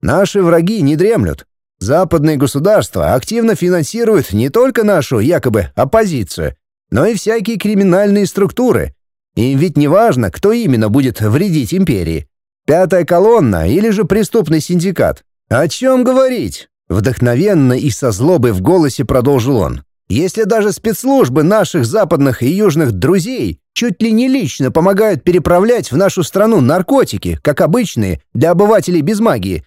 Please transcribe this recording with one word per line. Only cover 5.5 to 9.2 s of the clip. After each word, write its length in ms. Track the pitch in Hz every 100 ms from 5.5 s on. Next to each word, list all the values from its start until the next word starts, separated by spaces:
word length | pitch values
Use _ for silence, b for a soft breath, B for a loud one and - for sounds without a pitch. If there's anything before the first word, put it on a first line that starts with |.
| 107 90 -
оппозицию, 800 | 135 220 220 147 95 - 76 - _ _ _
но 160 | 110 185
и 100 | 226
всякие 420 | 202 226 208 220
криминальные 680 | 208 208 196 180 208 202 196
структуры. 680 | - 190 - 247 127 71 - _ _